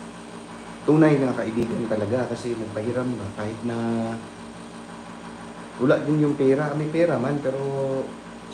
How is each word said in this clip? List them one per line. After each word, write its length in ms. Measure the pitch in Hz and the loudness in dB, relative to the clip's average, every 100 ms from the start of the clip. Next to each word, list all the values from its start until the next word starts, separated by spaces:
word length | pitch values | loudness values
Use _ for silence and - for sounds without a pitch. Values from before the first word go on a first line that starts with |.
| - - - - - - - - - | -14 -14 -14 -14 -14 -14 -14 -6 4
tunay 320 | 156 156 139 | 8 8 8
na 160 | 131 | 4
kaibigan 560 | 117 110 113 113 117 113 | 0 -2 0 0 0 0
talaga 400 | 101 101 127 120 | 0 2 0 0
kasi 240 | 117 123 | -2 -4
nagpahiram 560 | 117 104 107 110 123 127 113 | -4 -4 -4 -2 0 -2 -2
ba. 80 | 101 98 | -6 -6
Kahit 160 | 107 117 120 | -6 -4 -4
na 120 | 117 117 113 113 117 - - - - - - - - - - - - - - - - | -2 0 0 0 -4 -8 -14 -14 -14 -14 -14 -14 -14 -14 -12 -14 -12 -12 -12 -12 0
wala 160 | 127 135 135 | 4 4 4
din 240 | 151 147 | 4 4
yung 80 | 139 | 4
pera. 400 | 135 135 151 147 | 4 4 2 -2
May 160 | 151 | -2
pera 240 | 160 170 127 | 2 4 4
man, 240 | 127 143 | 2 0
pero 160 | 135 135 139 139 135 135 117 - - - - | 0 -2 -2 0 0 -2 -4 -8 -14 -16 -14